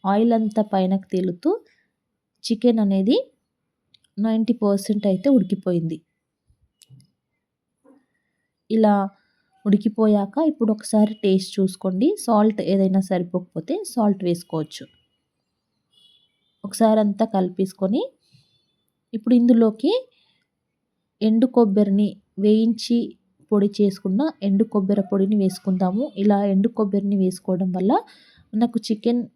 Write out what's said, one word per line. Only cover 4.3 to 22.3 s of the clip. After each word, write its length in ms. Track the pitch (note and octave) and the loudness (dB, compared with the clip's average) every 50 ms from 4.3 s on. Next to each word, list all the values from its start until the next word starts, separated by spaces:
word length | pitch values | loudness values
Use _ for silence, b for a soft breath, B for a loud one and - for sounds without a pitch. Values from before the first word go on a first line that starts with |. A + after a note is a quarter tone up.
| A3 A3+ A3+ G#3 A#3+ A#3+ | 0 0 0 0 -2 0
పర్సెంట్ 460 | A3 G3+ G3+ G3 G3 - G#3+ G#3 - G3+ | 0 0 0 0 -2 -4 -4 -2 0 0
అయితే 180 | F#3 F#3 F#3 C#4 C#4 B3 | -2 0 2 2 4 4
ఉడికిపోయింది. 600 | F#3+ F#3 G3+ - - F#3 F3+ F3 E3 E3 D#3+ D#3 _ _ _ _ _ _ _ _ _ _ _ _ _ _ _ _ _ _ C3 C3 _ _ _ _ _ _ _ _ _ _ _ _ _ _ _ _ _ C4 C4+ _ _ _ _ _ _ _ _ _ _ _ _ _ _ _ A3 | 2 0 -4 -6 -4 -2 -2 -2 -2 -4 -8 -8 _ _ _ _ _ _ _ _ _ _ _ _ _ _ _ _ _ _ -20 -20 _ _ _ _ _ _ _ _ _ _ _ _ _ _ _ _ _ _ _ _ _ _ _ _ _ _ _ _ _ _ _ _ _ _ 0
ఇలా 180 | A3 A3 G#3 G#3 G3+ G3 G3 _ _ _ _ _ _ _ _ _ _ _ G#3 | 2 4 4 4 2 0 -4 _ _ _ _ _ _ _ _ _ _ _ 2
ఉడికిపోయాక 680 | G3 G#3 G#3 A3+ G#3 - A3 G#3+ G#3+ G#3 G3 G3 - C#4 E4 D#4+ | 2 2 2 -2 -2 0 2 2 2 2 0 -2 -2 -2 0 0
ఇప్పుడు 200 | D4+ _ A#3 G#3+ G#3+ | 0 _ -2 -2 -2
ఒకసారి 380 | G#3+ - - - G#3+ G#3+ G#3 G#3+ - - | -4 -4 -2 2 2 2 2 0 -2 0
టేస్ట్ 280 | G3+ F#3+ F#3+ F#3+ - - - | 0 2 0 0 -4 -4 -2
చూసుకోండి. 500 | F#3+ F#3+ F#3 - - F#3+ F#3 F#3 A3+ D#4 G#4+ F#4+ - | -2 -2 -2 -6 -8 -6 -4 0 0 0 0 -2 -2
సాల్ట్ 340 | - A#3 G#3 G#3+ A3 G#3 G#3+ - - F#3+ | 0 2 2 2 2 0 -2 -2 -2 0
ఏదైనా 280 | G3 F#3+ F#3+ F#3+ F#3+ F#3+ F#3 | 0 0 2 0 0 0 0
సరిపోకపోతే 680 | F#3+ F3+ F3+ F3 - F3+ F3+ _ _ E3 D#3+ - C#4+ G4+ G#4 - - | -2 -4 -4 -4 -6 -8 -8 _ _ -12 -8 -6 -8 -8 -8 -8 -4
సాల్ట్ 280 | B3 G#3+ G#3 G3+ F#3+ F#3+ F3 | -2 0 0 0 -2 -2 -4
వేసుకోవచ్చు. 580 | F3 F3 - _ - D#3+ D#3 D3+ - - C3+ _ _ _ _ _ _ _ _ _ _ _ _ _ _ _ _ _ _ _ _ _ _ _ _ _ _ _ _ _ _ _ _ _ _ _ - G3+ | -4 -4 -6 _ -8 -8 -8 -8 -12 -20 -20 _ _ _ _ _ _ _ _ _ _ _ _ _ _ _ _ _ _ _ _ _ _ _ _ _ _ _ _ _ _ _ _ _ _ _ -16 -14
ఒకసారి 340 | G3 - A3+ A3 A3 A3 G#3+ | -4 0 2 2 4 2 2
అంతా 220 | G#3 G3 G3 A3+ A3 - | 0 0 -2 -4 -2 0
కలిపేసుకొని 680 | G3 F#3 F3 F3+ - G3 F#3+ - _ G3 F#3+ G#3 D4 A4+ C#5 _ _ _ _ _ _ _ _ _ _ _ _ _ _ _ _ _ _ _ _ - A3 | 0 -2 -2 -2 -4 -4 -4 -4 _ -4 -2 -2 -2 -4 -4 _ _ _ _ _ _ _ _ _ _ _ _ _ _ _ _ _ _ _ _ -10 -6
ఇప్పుడు 180 | G#3+ A3+ B3 A#3+ | 0 2 4 4
ఇందులోకి 520 | A#3+ A#3+ B3+ A3+ A3+ A3 G#3+ A3 - D4+ G#4+ B4+ C5 _ _ _ _ _ _ _ _ _ _ _ _ _ _ _ _ _ _ _ _ _ _ _ G#3+ A3 | 6 6 6 6 4 2 2 0 -2 -2 -2 -2 -4 _ _ _ _ _ _ _ _ _ _ _ _ _ _ _ _ _ _ _ _ _ _ _ 0 0
ఎండు 200 | A3 A3+ A#3 B3+ B3 B3 | 2 2 2 2 4 2
కొబ్బరిని 520 | A#3 G3+ F#3+ G#3 G#3 G3+ G3 G3+ G#3 G#3 - - _ _ | 2 4 4 2 2 2 2 0 0 0 -2 -8 _ _